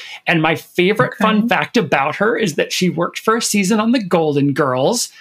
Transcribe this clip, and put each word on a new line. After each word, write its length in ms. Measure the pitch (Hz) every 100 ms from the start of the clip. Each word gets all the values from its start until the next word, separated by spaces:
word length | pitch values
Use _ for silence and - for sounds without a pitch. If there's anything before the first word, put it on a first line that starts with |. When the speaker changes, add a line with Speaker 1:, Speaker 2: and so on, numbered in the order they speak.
| - - -
Speaker 1:
And 160 | 165
my 140 | 156 160
favorite 580 | - - 180 208 -
Speaker 2:
Okay. 100 | -
Speaker 1:
fun 240 | 214 - 233
fact 300 | 170 156 247
about 380 | 156 151 139 147
her 200 | 208 247
is 200 | 214 143
that 180 | -
she 160 | - 185
worked 300 | 151 175 -
for 180 | - 226
a 40 |
season 380 | - 208 190 220
on 120 | 220
The 120 | 254
Golden 480 | 190 175 156 143 143
Girls. 580 | 139 143 127 147 233 - -